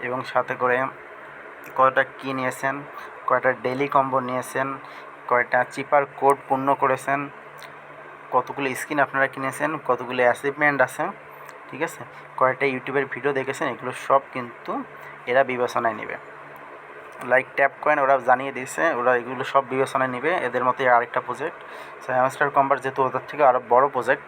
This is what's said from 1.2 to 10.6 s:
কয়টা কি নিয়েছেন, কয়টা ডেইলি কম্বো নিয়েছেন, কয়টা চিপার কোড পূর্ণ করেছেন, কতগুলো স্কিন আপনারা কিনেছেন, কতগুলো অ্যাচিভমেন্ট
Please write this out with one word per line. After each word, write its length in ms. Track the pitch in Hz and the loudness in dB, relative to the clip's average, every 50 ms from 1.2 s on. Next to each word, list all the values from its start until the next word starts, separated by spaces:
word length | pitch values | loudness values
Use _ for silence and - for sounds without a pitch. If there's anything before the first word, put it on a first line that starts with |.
| - - - - - - - - - - - - | -18 -18 -18 -18 -18 -18 -18 -18 -18 -14 0 4
কয়টা 260 | 131 131 127 135 135 135 - - | 4 4 4 4 0 0 -2 -10
কি 100 | - 135 135 131 | -8 -6 -4 -2
নিয়েছেন, 380 | 131 127 127 - - 135 135 143 143 139 - - - - - - - - | -2 -4 -4 -2 -4 -4 -4 -4 -8 -12 -14 -16 -16 -16 -16 -10 -2 0
কয়টা 200 | 127 127 120 131 127 113 110 | 0 2 4 2 0 2 -2
ডেইলি 240 | 127 127 131 143 139 - | -4 -2 0 -2 2 2
কম্বো 240 | 143 135 135 127 131 123 123 | 2 2 4 0 -2 -2 0
নিয়েছেন, 380 | 127 127 123 - - 135 135 139 139 135 - - - - - - - - - - | -4 -4 -4 -4 -4 -4 -4 -4 -4 -10 -12 -16 -18 -16 -18 -18 -18 -16 -2 2
কয়টা 300 | 123 123 120 117 - 127 123 - - | 2 2 4 4 2 2 2 2 -2
চিপার 300 | - 131 - - 147 139 139 - - | -8 -4 2 2 2 2 2 -4 2
কোড 160 | - 139 139 135 - - | 4 4 4 4 2 -2
পূর্ণ 200 | 139 131 135 139 139 135 | -2 0 2 0 0 2
করেছেন, 380 | - 135 131 131 - - 139 143 143 143 - - - - - - - - - - - - - - - - - - - - - | 2 0 0 0 0 -2 -2 -2 -2 -6 -12 -16 -20 -20 -20 -18 -18 -18 -18 -20 -20 -20 -20 -20 -18 -20 -20 -20 -14 0 0
কতগুলো 340 | 131 123 - 135 139 143 135 127 - | 0 0 0 -6 -4 -4 -4 -4 -4
স্কিন 180 | - - 156 147 139 | -6 -4 0 0 0
আপনারা 220 | - - 135 135 135 131 | 2 2 0 0 0 0
কিনেছেন, 360 | - 135 135 127 - 147 151 160 147 - - | -4 -6 -6 -4 -2 -4 -4 -4 -4 0 -2
কতগুলো 340 | 123 120 127 120 127 127 123 120 | -2 0 0 -6 0 2 4 4
অ্যাচিভমেন্ট 520 | 120 - - 143 139 143 | 4 2 -2 -4 -2 2